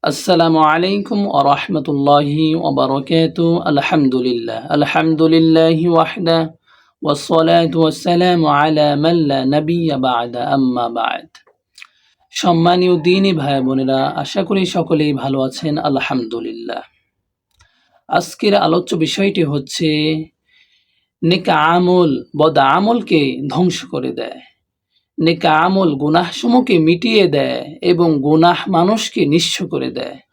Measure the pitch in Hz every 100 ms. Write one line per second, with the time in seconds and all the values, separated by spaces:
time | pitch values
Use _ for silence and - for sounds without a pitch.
0 | 151 151 - 165 165 160 156 160 185 202
1 | 196 208 202 143 139 143 - 165 139 143
2 | 139 143 147 151 160 160 151 135 135 135
3 | - 165 165 165 165 170 - 143 - 165
4 | 135 127 123 120 117 113 120 151 147 165
5 | 160 156 160 165 160 160 165 165 175 165
6 | 156 - 165 165 160 - _ _ _ _
7 | 156 143 - 165 160 170 165 165 160 156
8 | 180 175 180 170 156 143 156 151 147 143
9 | 156 170 151 135 131 147 151 170 165 135
10 | 127 120 120 120 - 139 131 123 117 117
11 | 113 - - - _ _ _ - - _
12 | _ _ _ - 185 165 170 180 180 175
13 | 160 185 196 165 139 139 131 135 131 135
14 | 143 147 143 202 180 196 180 180 156 160
15 | 151 139 131 135 131 131 156 151 147 131
16 | - 131 113 117 113 113 117 117 - _
17 | _ _ _ _ _ _ _ _ _ _
18 | - - - - 208 202 160 170 180 185
19 | 151 - 196 202 156 143 143 - 160 151
20 | 156 156 160 _ _ _ _ _ _ _
21 | _ _ 165 185 180 156 151 175 180 180
22 | 170 127 - 127 156 151 135 160 208 240
23 | - 165 139 127 139 127 180 - - 139
24 | 131 - 113 - - _ _ _ _ _
25 | _ - 160 165 165 156 175 190 185 139
26 | 147 160 180 - 233 247 254 180 156 175
27 | 226 220 180 143 131 127 139 156 180 175
28 | 175 147 139 156 170 175 - 175 180 220
29 | - - 151 160 160 - 185 156 131 127
30 | 123 - _